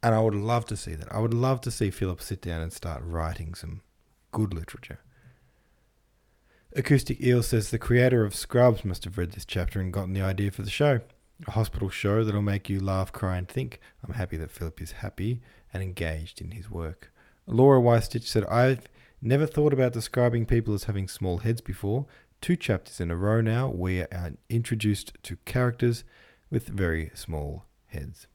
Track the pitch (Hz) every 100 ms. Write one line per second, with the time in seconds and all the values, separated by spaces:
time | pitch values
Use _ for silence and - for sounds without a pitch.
0 | 117 110 113 104 107 120 113 107 - 80
1 | - - 113 117 127 131 123 - 104 -
2 | 92 87 - 95 - 82 82 - 85 73
3 | 73 82 80 85 80 87 80 87 _ _
4 | _ _ _ - 107 87 80 - - -
5 | _ _ - _ _ _ _ _ _ _
6 | _ _ _ _ _ _ _ - - 139
7 | - 120 123 123 117 117 104 113 - 120
8 | 127 123 107 - - 127 123 113 104 90
9 | - 98 87 95 - 101 90 104 92 95
10 | 92 95 95 95 101 - 101 - 147 127
11 | - _ _ _ - 113 110 - 95 -
12 | 101 107 110 104 101 98 - 98 98 95
13 | 95 - 95 90 90 - 131 - - _
14 | - 120 90 80 78 - 82 - 82 -
15 | 101 - 98 120 - - _ 98 95 90
16 | 82 80 82 - 82 107 104 82 82 82
17 | - _ _ _ - 113 135 135 120 117
18 | 92 120 - 120 98 113 127 127 - -
19 | - _ 120 135 151 156 147 139 127 120
20 | 110 - 123 117 113 117 113 104 - 101
21 | 95 - 95 87 113 117 - 95 101 113
22 | 139 - _ _ - 175 - 98 - -
23 | 85 85 98 110 113 113 135 98 92 92
24 | 87 90 87 - _ 117 117 113 107 101
25 | - - - 87 - 123 123 120 120 117
26 | - _ - _ _ - - 98 90 80
27 | 78 - - 80 73 80 - _ _ 76
28 | 67 - -